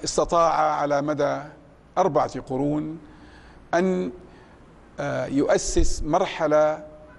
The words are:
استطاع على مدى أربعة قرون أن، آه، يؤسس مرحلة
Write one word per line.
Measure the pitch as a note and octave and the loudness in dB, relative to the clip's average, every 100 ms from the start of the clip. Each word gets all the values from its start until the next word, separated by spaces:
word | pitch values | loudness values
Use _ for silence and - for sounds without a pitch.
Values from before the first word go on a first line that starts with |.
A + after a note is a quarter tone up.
استطاع | D3+ - D3+ E3+ E3 | -4 -2 2 4 4
على | D3+ D#3 D3 D3 C#3+ | 4 2 0 0 0
مدى | D3 C#3+ C#3 C#3 D3 - - - - - | 0 0 0 -2 -8 -18 -20 -20 -8 0
أربعة | F#3 D3 A#2+ C3 | 2 2 0 -4
قرون | - C3 D3 D3+ D#3 D#3+ - - - - - - - | -6 -4 -2 -2 -4 -10 -16 -20 -20 -20 -20 -20 -4
أن، | E3+ F#3 F#3 F3+ - - - - - - - - - | 0 2 0 -4 -8 -20 -20 -20 -20 -20 -20 -20 -10
آه، | C#3+ C3 B2+ | -6 -4 -2
يؤسس | C#3 - - - E3+ E3 - | 0 2 0 0 2 2 2
مرحلة | D3+ E3+ F#3+ - D#3 D3+ D3+ D#3 - - - | 0 0 0 -2 2 4 2 0 -10 -20 -20